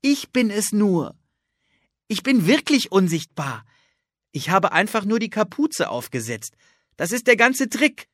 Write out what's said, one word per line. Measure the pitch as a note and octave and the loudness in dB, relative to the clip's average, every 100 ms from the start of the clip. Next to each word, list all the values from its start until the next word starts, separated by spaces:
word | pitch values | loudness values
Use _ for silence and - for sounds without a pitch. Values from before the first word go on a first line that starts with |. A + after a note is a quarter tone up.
Ich | C4+ C#4+ - | 0 0 0
bin | B3 A#3 | 0 0
es | G3+ G3+ | 0 -2
nur. | G#3 G#3 F3 A#2+ - _ _ _ _ _ _ _ _ _ | 2 2 2 -2 -10 _ _ _ _ _ _ _ _ _
Ich | G3+ | -6
bin | C4 C4 E3 | 2 2 4
wirklich | D4 - C#4+ - | 2 4 0 2
unsichtbar. | F#3+ F#3 D#3+ - - C#3 A2+ - _ _ _ _ _ _ | 2 2 0 -6 -10 -8 -10 -16 _ _ _ _ _ _
Ich | C#3+ C#3 | -10 0
habe | F#3+ F#3+ | 2 2
einfach | D#3+ G3+ A3+ | 0 0 -2
nur | G3 A3 | 0 -2
die | G#3 | -2
Kapuze | - G#3+ - D4+ - C#3 | -4 -4 -2 -4 -2 -6
aufgesetzt. | A2+ - C3 A2+ A2 - _ _ _ _ _ | -6 -6 -8 -6 -10 -12 _ _ _ _ _
Das | E3 | -4
ist | A#3+ B3+ | -2 2
der | A3+ | 4
ganze | A#3+ C4 C4 | 4 2 -4
Trick. | - C#4+ - - | 0 0 -2 -20